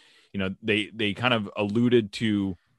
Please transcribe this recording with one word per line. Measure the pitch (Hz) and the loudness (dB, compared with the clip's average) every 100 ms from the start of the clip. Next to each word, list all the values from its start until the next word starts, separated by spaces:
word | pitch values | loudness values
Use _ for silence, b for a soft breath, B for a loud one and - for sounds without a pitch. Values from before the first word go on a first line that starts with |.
| b b b | b b b
you | 101 | -4
know, | 95 98 | -4 -4
they, | 110 104 92 | 0 0 -2
they | 110 104 | -4 -4
kind | 98 123 | 0 0
of | 117 101 - | 0 -2 -4
alluded | 104 110 120 120 104 | -2 2 4 4 2
to | - 113 104 98 87 _ | -4 -2 0 -2 -6 _